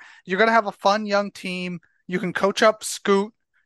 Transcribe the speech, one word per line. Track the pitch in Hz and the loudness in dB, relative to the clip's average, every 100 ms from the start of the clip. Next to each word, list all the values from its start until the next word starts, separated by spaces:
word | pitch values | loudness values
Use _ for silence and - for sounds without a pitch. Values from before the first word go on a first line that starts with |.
| - - | -4 -20
You're | - 185 | -6 0
gonna | 226 | 2
have | 226 202 | 2 0
a | |
fun | - 202 208 214 | 0 0 0 0
young | 202 202 | -2 -2
team. | - 190 180 180 175 _ _ - | -8 -10 -8 -8 -10 _ _ -8
You | 180 | -6
can | 180 | -4
coach | 170 196 202 | 0 0 4
up | 220 214 | 2 2
Scoot, | - - - 196 214 - _ _ | -4 -6 0 0 0 -8 _ _